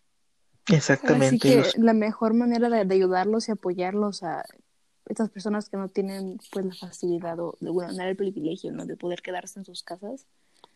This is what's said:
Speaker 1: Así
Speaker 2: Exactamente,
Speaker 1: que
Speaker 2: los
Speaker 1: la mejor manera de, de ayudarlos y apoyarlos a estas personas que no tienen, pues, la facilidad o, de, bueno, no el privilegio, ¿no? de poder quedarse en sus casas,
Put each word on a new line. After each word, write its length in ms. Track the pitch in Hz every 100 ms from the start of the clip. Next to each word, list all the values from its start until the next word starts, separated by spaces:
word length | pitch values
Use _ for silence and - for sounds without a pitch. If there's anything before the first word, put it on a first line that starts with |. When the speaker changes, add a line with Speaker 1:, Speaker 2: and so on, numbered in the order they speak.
| _ _ _ _ _ _ -
Speaker 1:
Así 80 | 156
Speaker 2:
Exactamente, 640 | - 135 - 147 135 123
Speaker 1:
que 160 | 135 -
Speaker 2:
los 200 | - -
Speaker 1:
la 160 | 226
mejor 400 | 220 214 214 226
manera 360 | 226 240 233 233
de, 160 | 233 190
de 100 | 190
ayudarlos 540 | 185 185 190 220 226
y 20 |
apoyarlos 720 | 208 185 180 180 202 208 180
a 220 | 175 143 - - _ _ _ _ -
estas 220 | 220 214
personas 400 | 202 202 208 208
que 60 | 196
no 140 | 190
tienen, 500 | 202 196 196 190 196 -
pues, 140 | 202 185
la 80 | 180
facilidad 640 | 180 - 180 170 175 165
o, 180 | 170 -
de, 100 | -
bueno, 220 | 175 175
no 100 | 185
el 120 | 185 190
privilegio, 560 | 202 190 156 185 -
¿no? 140 | 160 -
de 100 | -
poder 260 | 175 175
quedarse 380 | - 180 190 -
en 60 | 190
sus 180 | 180
casas, 420 | - 180 202 269 _ _ _ _ _